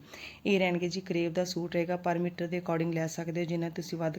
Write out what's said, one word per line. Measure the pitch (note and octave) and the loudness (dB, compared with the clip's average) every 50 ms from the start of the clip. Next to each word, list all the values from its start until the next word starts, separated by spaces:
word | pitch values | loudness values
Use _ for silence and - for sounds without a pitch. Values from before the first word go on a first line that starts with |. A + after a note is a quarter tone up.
| - - - - - - - - - | -8 -12 -16 -14 -14 -14 -16 -4 2
ਇਹ | - G3+ F#3+ | 4 4 6
ਰਹਿਣਗੇ | F#3 F3+ F3 F3 F3+ F3 | 6 4 4 2 0 0
ਜੀ | E3+ F#3 | -2 -4
ਕਰੇਪ | F3+ - F3+ E3+ E3+ E3+ E3 | -4 0 0 2 2 2 2
ਦਾ | F#3 F3+ | 0 0
ਸੂਟ | F3 - F3 E3+ E3+ E3 | 0 0 -2 -2 0 0
ਰਹੇਗਾ, | F3 E3+ F3 F3+ F3 | 0 2 2 0 0
ਪਰ | F3+ F3+ F3 E3+ | 0 0 2 2
ਮੀਟਰ | F3 F3 F3 - F3 E3+ | 2 0 0 -2 -4 -2
ਦੇ | F3 F3+ | -2 -2
according | F3 - E3 E3 E3 E3+ E3 | 0 0 0 2 2 2 0
ਲੈ | D#3+ D#3+ D#3+ | 0 0 -2
ਸਕਦੇ | D#3+ - E3 E3 D#3+ F3 | -2 -4 -4 -2 -2 -2
ਹੋ, | F3 | 0
ਜਿੰਨਾ | D#3+ F3 E3+ E3+ E3+ | 0 0 0 0 -2
ਤੁਸੀਂ | E3 - E3 - - E3 | -2 -6 -6 -6 -4 -2
ਵੱਧ | E3 D#3+ D#3 | 0 -2 -2